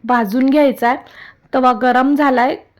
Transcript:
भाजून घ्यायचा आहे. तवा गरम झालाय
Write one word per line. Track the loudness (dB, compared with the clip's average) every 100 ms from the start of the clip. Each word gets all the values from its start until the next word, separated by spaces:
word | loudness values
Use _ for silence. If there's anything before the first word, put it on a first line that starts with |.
भाजून | -2 -2 0 -2 0
घ्यायचा | 2 2 0 -4
आहे. | -4 -8 -20 -20 _ _
तवा | 0 0
गरम | 0 0 0 0
झालाय | 0 0 0 -2 -4 _